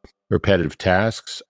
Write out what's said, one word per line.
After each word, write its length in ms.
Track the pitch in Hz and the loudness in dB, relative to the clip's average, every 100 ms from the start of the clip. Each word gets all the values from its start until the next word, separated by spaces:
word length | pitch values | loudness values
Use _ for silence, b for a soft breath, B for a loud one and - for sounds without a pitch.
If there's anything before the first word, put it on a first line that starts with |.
| - _ - | -20 _ -4
repetitive 480 | 95 - 95 82 - | 0 2 2 2 -2
tasks 640 | 95 92 95 - - - - | 0 2 2 -4 -10 -16 0